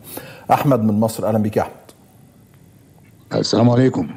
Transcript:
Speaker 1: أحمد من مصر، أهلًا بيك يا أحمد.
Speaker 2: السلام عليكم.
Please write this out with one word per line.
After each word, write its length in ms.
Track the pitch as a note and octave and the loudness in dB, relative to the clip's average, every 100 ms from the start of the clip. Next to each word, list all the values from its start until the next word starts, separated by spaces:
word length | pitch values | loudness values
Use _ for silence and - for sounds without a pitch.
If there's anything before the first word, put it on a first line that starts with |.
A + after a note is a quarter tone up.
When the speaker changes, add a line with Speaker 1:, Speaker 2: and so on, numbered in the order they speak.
| - - - - - | -14 -18 -18 -10 -2
Speaker 1:
أحمد 320 | B2+ D3 B2 | 0 2 2
من 100 | A2 | 2
مصر، 340 | G#2 A2+ - G2 | 2 0 -2 -2
أهلًا 100 | A2 | 0
بيك 200 | G#2 G#2+ | 0 -2
يا 40 | |
أحمد. 120 | - - - - _ - - _ _ - _ _ _ - - _ - | -4 -8 -20 -20 _ -20 -20 _ _ -20 _ _ _ -20 -20 _ -6
Speaker 2:
السلام 360 | A2 G#2+ G#2+ A#2+ | -4 0 2 4
عليكم. 400 | A#2+ C3 - - | 4 2 0 -6